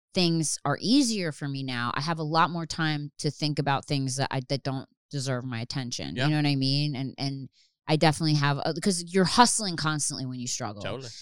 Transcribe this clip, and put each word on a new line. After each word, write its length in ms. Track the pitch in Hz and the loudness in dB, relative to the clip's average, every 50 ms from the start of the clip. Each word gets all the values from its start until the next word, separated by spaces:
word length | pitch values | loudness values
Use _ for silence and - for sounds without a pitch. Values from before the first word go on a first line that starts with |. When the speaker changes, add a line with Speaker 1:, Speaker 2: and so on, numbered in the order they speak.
| _ _ - | _ _ 0
Speaker 1:
things 440 | 190 175 170 165 165 151 - - - - | 2 2 4 4 2 2 0 -2 -2 -2
are 140 | 143 139 - | -2 -2 0
easier 500 | - 190 254 294 269 226 220 196 175 156 | 2 4 4 4 4 4 0 -2 -2 -4
for 160 | - - 151 143 | -4 -6 -6 -6
me 140 | 135 135 | -6 -4
now, 280 | 135 131 123 120 120 120 - | -4 -4 -2 -2 -2 -2 -2
I 60 | - | -2
have 180 | 143 170 165 156 | -2 -2 -2 -2
a 40 | |
lot 280 | 156 151 160 160 175 - | -2 0 2 4 4 2
more 140 | 175 170 160 | 0 -4 -6
time 460 | - - - 160 156 151 147 147 147 - - | -4 -2 -2 0 0 0 -2 -4 -8 -8 -4
to 120 | - 147 | -4 -4
think 280 | - - 156 151 143 156 | -2 -2 -2 -2 0 0
about 260 | 139 147 139 110 - | 2 2 0 0 0
things 300 | - 147 139 135 131 131 | -2 -2 0 0 0 -2
that 120 | 139 135 - | -2 -2 -2
I, 100 | - 135 131 - | -2 -4 -4 -2
that 140 | 143 131 | -4 -2
don't 260 | - 139 135 131 - - _ _ _ - | -2 -4 -4 -6 -8 -12 _ _ _ -8
deserve 340 | 147 139 127 139 127 120 127 | -6 -4 -2 -2 -2 -2 -4
my 160 | 127 123 113 | -4 -6 -6
attention. 560 | 123 - - 139 123 120 - - 76 69 87 | -6 -6 -6 -6 -6 -6 -6 -6 -6 -6 -2
Speaker 2:
Yeah. 80 | 120 135 | 0 2
Speaker 1:
You 60 | 151 | 2
know 60 | 151 | 4
what 100 | 151 147 | 4 2
I 100 | 143 139 | 2 2
mean? 380 | 135 131 135 139 143 151 151 135 | 2 2 2 2 2 0 0 -2
And, 180 | 123 135 123 - - | -4 -6 -6 -6 -6
and 300 | 135 139 139 135 131 - _ _ _ _ _ _ - | -6 -6 -6 -8 -10 -14 _ _ _ _ _ _ -2
I 100 | - 156 | 0 2
definitely 380 | 147 170 156 147 - 165 156 151 | 4 4 4 4 4 2 4 4
have, 240 | 147 143 143 139 127 - | 4 4 2 2 0 0
uh, 80 | 135 143 180 | -2 -2 0
'cause 240 | - 202 180 170 170 170 | 0 0 0 0 -2 0
you're 160 | 180 190 180 | 2 2 2
hustling 520 | - - 240 240 - - - 214 185 170 | 6 6 6 6 6 6 0 -2 -2 -2
constantly 480 | 147 156 156 156 147 - - 139 131 131 | -2 -2 0 0 0 -2 -4 -4 -6 -6
when 140 | 127 127 127 | -6 -6 -6
you 60 | 120 | -6
struggle. 340 | 120 - - 120 107 104 101 | -6 -4 -4 -4 -6 -6 -6
Speaker 2:
Totally. 260 | 98 95 110 131 131 110 - - | -6 -6 -6 -8 -10 -12 -16 -18